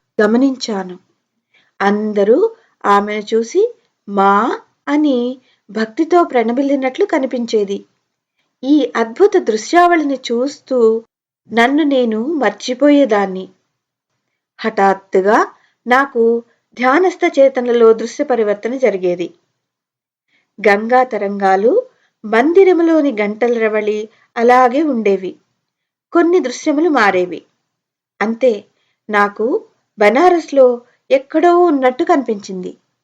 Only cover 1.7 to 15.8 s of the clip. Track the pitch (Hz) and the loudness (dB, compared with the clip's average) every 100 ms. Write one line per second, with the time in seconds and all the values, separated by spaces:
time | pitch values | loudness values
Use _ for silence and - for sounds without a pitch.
1.7 | _ 196 208 214 208 196 262 453 - _ | _ -2 -2 -2 -2 2 2 2 -4 _
2.7 | _ - 202 208 214 208 226 233 349 466 | _ 0 0 0 -8 -4 -4 -2 -2 -2
3.7 | - _ _ - 202 196 202 240 440 - | -4 _ _ -8 0 2 2 0 -6 -14
4.7 | _ - 294 302 254 247 262 _ _ _ | _ -4 -2 0 0 -4 -8 _ _ _
5.7 | 208 220 220 320 349 339 254 226 247 277 | -8 -6 -4 0 2 2 0 -2 -2 -2
6.7 | 277 262 262 403 320 262 247 233 220 196 | -2 -4 -4 -2 -2 -4 -6 -4 -4 -4
7.7 | 202 - _ _ _ _ _ _ _ 254 | -8 -12 _ _ _ _ _ _ _ 0
8.7 | 302 240 226 226 233 403 381 233 214 - | 0 0 -4 -6 0 2 2 -2 -6 0
9.7 | 339 349 339 285 262 - 233 269 - _ | 2 4 2 -2 -6 -4 -4 -4 -8 _
10.7 | 254 226 226 226 _ _ _ _ 214 240 | 0 2 0 -6 _ _ _ _ 0 2
11.7 | 285 302 269 240 214 247 330 220 202 - | 2 0 0 0 -2 -4 -2 -4 -4 -10
12.7 | 247 285 285 262 208 196 185 185 _ _ | 0 2 4 2 0 -2 -6 -14 _ _
13.7 | _ _ _ _ _ _ _ _ _ 220 | _ _ _ _ _ _ _ _ _ -8
14.7 | 214 196 190 _ 190 190 240 392 _ _ | 0 0 0 _ -2 2 0 0 _ _
15.7 | _ | _